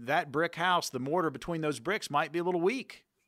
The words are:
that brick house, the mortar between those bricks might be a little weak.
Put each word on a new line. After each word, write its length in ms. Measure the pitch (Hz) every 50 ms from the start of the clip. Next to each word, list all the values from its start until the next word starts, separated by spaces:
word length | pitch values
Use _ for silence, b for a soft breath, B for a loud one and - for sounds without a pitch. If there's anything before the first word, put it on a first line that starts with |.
that 300 | 117 127 147 175 160 147
brick 220 | 127 151 170 165 -
house, 360 | 160 175 185 180 170 - -
the 100 | - 123
mortar 320 | 127 139 160 185 170 151
between 300 | 135 139 - 175 170 160
those 180 | 156 151 139 117
bricks 320 | 113 170 208 - - -
might 200 | 143 147 165 147
be 60 | 151
a 60 | 175 170
little 180 | 185 180 170
weak. 420 | 170 196 254 262 - - - - _ _ _ _ _